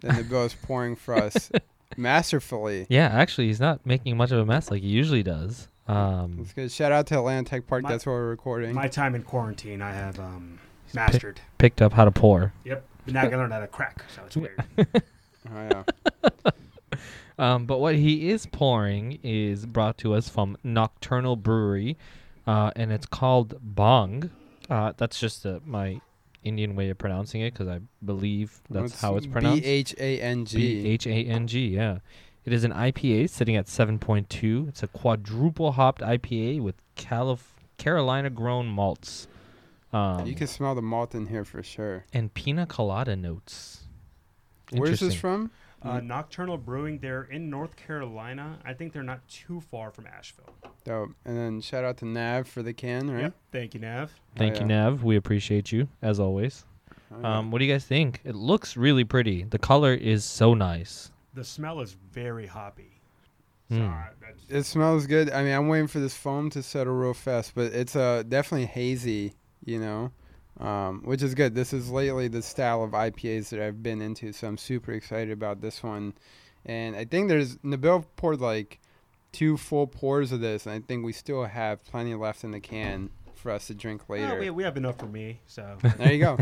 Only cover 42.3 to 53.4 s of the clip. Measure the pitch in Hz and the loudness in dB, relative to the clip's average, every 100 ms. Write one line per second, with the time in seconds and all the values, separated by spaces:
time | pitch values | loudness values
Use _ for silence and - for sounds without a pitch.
42.3 | - - 156 170 - 107 98 127 95 87 | -4 -4 -2 -4 -2 -2 -2 -2 -4 -6
43.3 | 82 - - - - - - - _ _ | -8 -14 -18 -18 -20 -20 -20 -20 _ _
44.3 | _ _ _ - 123 147 170 185 175 185 | _ _ _ -6 0 0 2 0 -2 -2
45.3 | 196 226 - - _ 135 123 117 127 156 | -2 -4 -10 -20 _ -8 -6 -6 -8 -8
46.3 | - 180 165 120 131 151 147 131 131 127 | -10 -8 -8 -8 -8 -6 -8 -8 -10 -10
47.3 | 143 165 139 160 - - 151 127 110 113 | -10 -8 -8 -10 -14 -12 -10 -10 -12 -12
48.3 | 135 151 160 127 127 165 151 127 127 - | -12 -14 -14 -14 -12 -12 -10 -10 -12 -16
49.3 | - - 175 160 117 110 104 110 95 - | -20 -12 -12 -12 -12 -12 -16 -20 -20 -20
50.3 | - - - - - - 110 107 - 123 | -20 -20 -20 -20 -16 -8 -6 -6 -10 -8
51.3 | 117 117 110 - 131 127 123 113 117 117 | -6 -6 -6 -6 -4 -4 -6 -6 -4 -2
52.3 | 123 127 123 117 123 120 123 143 120 151 | -4 -4 -8 -10 -8 -6 -4 -4 -4 -4
53.3 | - | -8